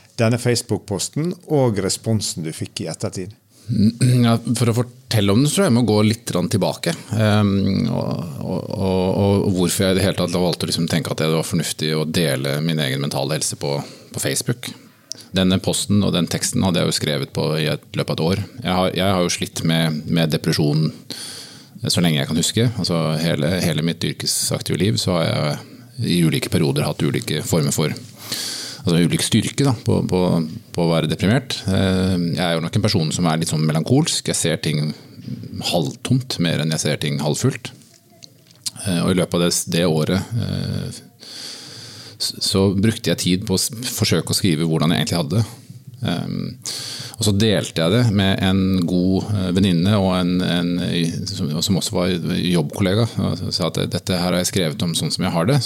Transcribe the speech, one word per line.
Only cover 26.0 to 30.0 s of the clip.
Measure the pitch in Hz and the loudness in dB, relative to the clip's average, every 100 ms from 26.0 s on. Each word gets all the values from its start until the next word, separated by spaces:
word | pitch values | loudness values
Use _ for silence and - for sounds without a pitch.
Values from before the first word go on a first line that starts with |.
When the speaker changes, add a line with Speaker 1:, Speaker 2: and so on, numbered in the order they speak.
| 117 | 0
Speaker 2:
i | 87 82 | 2 2
ulike | 69 - | 2 0
perioder | 90 78 69 | 0 2 2
hatt | 71 73 76 | -2 0 0
ulike | 65 - 78 - | 0 -2 -4 0
former | 87 71 | 0 2
for, | - 131 - - - - - - - - - | 0 -2 -4 -12 -18 -10 -8 -8 -10 -12 -6
altså | - 85 | 0 2
ulik | 85 82 | 4 2
styrke | - 113 - - | 2 2 2 0
da, | 139 117 - | 0 0 0
på, | 95 | 0